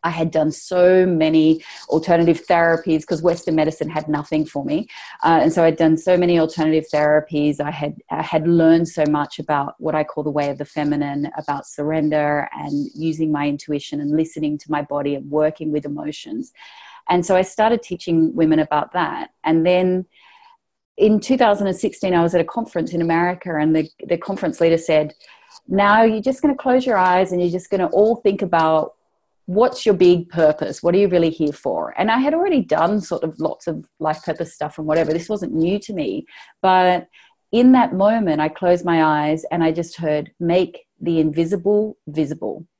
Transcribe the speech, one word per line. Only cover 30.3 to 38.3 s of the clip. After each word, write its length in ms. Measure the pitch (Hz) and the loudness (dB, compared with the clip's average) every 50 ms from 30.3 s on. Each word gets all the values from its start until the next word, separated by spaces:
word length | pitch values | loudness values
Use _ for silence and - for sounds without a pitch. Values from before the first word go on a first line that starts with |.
purpose? 520 | - 165 160 151 151 151 151 - - - | 0 2 2 2 2 0 -4 -8 -8 -4
What 120 | - 175 175 | -2 0 2
are 40 | 196 | 2
you 100 | 202 190 | 2 2
really 220 | 180 180 165 165 | 2 2 2 0
here 220 | 160 - 156 147 | 0 -2 -4 -4
for?" 400 | 147 - - 131 - 80 80 - - - | -4 -6 -8 -6 -6 -6 -8 -8 -4 -4
And 140 | 185 220 | -2 0
I 60 | 226 254 | 0 0
had 140 | 262 294 | 0 0
already 280 | 311 330 359 403 339 262 | 0 0 0 0 0 0
done 400 | 175 - 151 160 165 180 208 214 | 0 0 0 0 2 0 0 -2
sort 240 | 180 - 175 - - | -4 -6 -6 -6 -6
of 160 | 160 151 - | -6 -6 -6
lots 260 | 160 - - _ - | -6 -6 -6 _ -8
of 180 | 175 160 - - _ _ _ | -8 -8 -8 -10 _ _ _
life 240 | 156 156 151 156 | -4 -4 -4 -4
purpose 320 | - - 156 - 170 156 - | -6 -8 -6 -6 -8 -10 -8
stuff 240 | - 156 151 - - | -10 -10 -10 -8 -8
and 80 | 156 | -4
whatever. 260 | 151 156 165 160 156 | -2 0 0 0 0
This 160 | 156 170 170 - | -2 -4 -4 -4
wasn't 240 | 214 196 185 - | -6 -6 -4 -4
new 280 | - 160 165 175 196 202 | -2 -2 0 0 -2 -4
to 120 | - - | -4 -8
me. 340 | 202 175 147 104 95 131 - _ - - - _ _ _ | -8 -6 -6 -6 -6 -8 -10 _ -20 -20 -20 _ _ _
But 460 | - 185 185 185 185 180 180 175 175 _ _ _ _ _ _ _ _ _ | 0 2 4 4 4 4 2 0 -4 _ _ _ _ _ _ _ _ _
in 220 | - 233 247 254 | 2 4 6 8
that 200 | 262 254 233 165 | 8 6 4 2
moment, 480 | 170 185 196 208 226 233 214 175 | 0 2 2 2 2 2 0 0